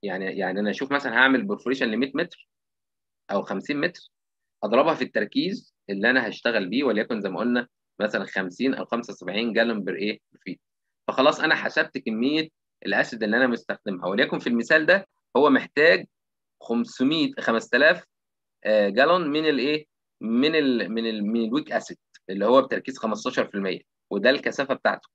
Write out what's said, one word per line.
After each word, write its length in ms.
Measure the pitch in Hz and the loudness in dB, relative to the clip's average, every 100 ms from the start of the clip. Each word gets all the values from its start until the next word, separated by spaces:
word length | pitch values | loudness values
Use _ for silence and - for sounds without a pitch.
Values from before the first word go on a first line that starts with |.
يعني، 220 | 101 92 | -6 -6
يعني 360 | 95 92 92 92 | -6 -4 -4 -2
أنا 100 | 104 | -2
أشوف 220 | 101 135 | -2 -2
مثلًا 200 | 139 135 | -2 0
هعمل 320 | 113 131 131 101 | 4 4 4 0
perforation 420 | 101 - 135 120 | -4 -4 -2 -2
ل 80 | 107 | -2
مية 160 | 135 | -4
متر 340 | 139 175 - _ _ _ _ _ _ _ _ _ | -4 -6 -8 _ _ _ _ _ _ _ _ _
أو 120 | 101 | -6
خمسين 380 | 92 95 - 147 | -4 -8 -6 -6
متر، 200 | 165 - - _ _ _ _ _ | -6 -10 -20 _ _ _ _ _
أضربها 300 | 107 117 156 | 0 2 2
في 100 | 139 | 2
التركيز 680 | 131 - 104 127 165 202 - _ - | -2 -4 -4 -2 -4 -6 -12 _ -10
اللي 200 | 98 113 | -2 2
أنا 180 | 127 113 | 2 0
هشتغل 400 | - 120 113 92 | -4 -2 0 -2
بيه، 160 | 113 | -2
وليكن 360 | 143 104 113 113 | 0 0 -2 -4
زي 80 | 98 | -4
ما 120 | 90 | -4
قلنا 280 | 117 123 123 _ _ _ | -2 -2 -4 _ _ _
مثلًا 240 | 104 - | -4 -2
خمسين 500 | 98 - 92 90 127 | -4 -6 -6 -2 -2
أو 100 | - | -2
خمسة 280 | 92 117 - | -4 -6 -6
وسبعين 400 | - 90 98 117 | -10 -6 -4 -2
جالون 320 | 107 117 110 | 0 0 0
بر 100 | 92 | -4
إيه؟ 260 | 85 101 107 _ _ | -4 -4 -6 _ _
فيت. 200 | - 87 _ _ _ _ - | -14 -14 _ _ _ _ -8
فخلاص 320 | 101 139 151 | 2 2 2
أنا 140 | 156 | 0
حسبت 440 | 156 - - - - | 0 -2 -2 -4 -4
كمية 500 | - 110 127 151 156 _ _ _ - | -6 -2 -2 -2 -4 _ _ _ -4
الأسيد 360 | 104 - 117 | -2 -2 -2
اللي 140 | 107 113 | -2 2
أنا 100 | 131 | 2
مستخدمها، 600 | 117 _ 98 - 92 87 | 0 _ -10 -8 -6 -4
وليكن 320 | 101 151 165 | -2 0 -2
في 80 | - | -2
المثال 400 | 120 117 156 156 | -2 2 2 4
ده 220 | 190 196 _ _ 123 | 2 0 _ _ 2
هو 140 | 147 | 4
محتاج 560 | 131 - - 160 185 160 _ _ _ _ _ | 4 0 4 6 4 0 _ _ _ _ _
خمسمية، 680 | - 117 117 - 131 160 139 - | -4 -2 -2 0 0 2 -2 -2
خمستلاف، 640 | - 113 110 123 151 175 - _ _ _ _ _ | -2 -2 0 4 4 4 -4 _ _ _ _ _
آه، 240 | - 107 101 | 0 4 4
جالون 420 | 101 143 180 160 | 4 4 4 2
من 180 | 147 156 | 0 0
الإيه؟ 380 | 139 131 151 151 _ _ _ | 0 0 -2 -6 _ _ _
من 340 | 110 117 147 | -2 2 2
ال-، 340 | 160 143 120 92 | 2 2 0 -2
من 180 | 113 113 | -4 -4
ال-، 180 | 110 | -4
من 200 | 104 117 | -2 0
الويك 280 | 113 131 151 | 0 -2 -2
أسيد 240 | 101 - 87 _ _ _ | -6 -6 -18 _ _ _
اللي 160 | 98 101 | -4 4
هو 160 | 131 | 4
بتركيز 360 | 135 107 - - | 4 -4 -8 -6
خمستاشر 480 | 113 107 127 - 107 | -4 -4 -4 -4 -4
في 80 | |
المية، 260 | 101 95 87 _ _ _ | -2 -4 -6 _ _ _
وده 200 | 101 107 | 0 2
الكثافة 440 | 139 117 - 135 | 2 -2 -4 -4
بتاعته. 340 | 127 107 98 _ | 0 0 -2 _